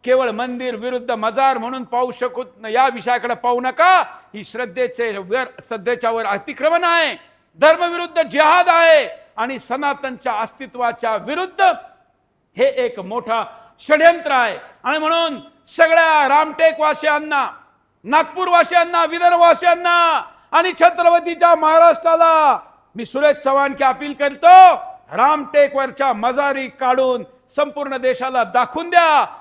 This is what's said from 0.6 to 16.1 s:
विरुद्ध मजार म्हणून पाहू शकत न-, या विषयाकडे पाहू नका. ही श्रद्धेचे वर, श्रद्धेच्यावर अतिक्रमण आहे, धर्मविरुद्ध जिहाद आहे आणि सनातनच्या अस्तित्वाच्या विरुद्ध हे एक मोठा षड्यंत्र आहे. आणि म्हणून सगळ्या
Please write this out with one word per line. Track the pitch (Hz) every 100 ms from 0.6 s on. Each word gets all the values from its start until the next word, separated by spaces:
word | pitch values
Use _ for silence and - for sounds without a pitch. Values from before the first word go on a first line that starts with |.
| 254 220
विरुद्ध | 240 254 247
मजार | 233 220 226 269 254
म्हणून | 226 262
पाहू | 240 247 254
शकत | - 247 240 247 _
न-, | 220
या | 226 262
विषयाकडे | 240 214 247 240
पाहू | 233 240 247
नका. | 254 254 349 370 - - _
ही | 208
श्रद्धेचे | 196 226 247 180 247 247 233 196
वर, | 185 240 254 -
श्रद्धेच्यावर | - 226 190 240 233 226 214
अतिक्रमण | 202 202 277 294 339
आहे, | 349 339 311 208 _ _ _ 160
धर्मविरुद्ध | 302 330 349 339 339 330
जिहाद | 311 269 302 349 359
आहे | 339 330 311 240 - _ -
आणि | 240 262
सनातनच्या | - 254 285 277 262 247 254
अस्तित्वाच्या | 220 220 _ 254 247 240 233 233 214
विरुद्ध | 196 311 370 370 381 320 - _ _ _ _ _ _ -
हे | 269
एक | 262 240 240
मोठा | 185 220 202 226 208 - _ _ -
षड्यंत्र | 302 330 339 320
आहे. | 269 233 - - _
आणि | 247 302
म्हणून | 311 330 330 277 - _ -
सगळ्या | - 330 330 330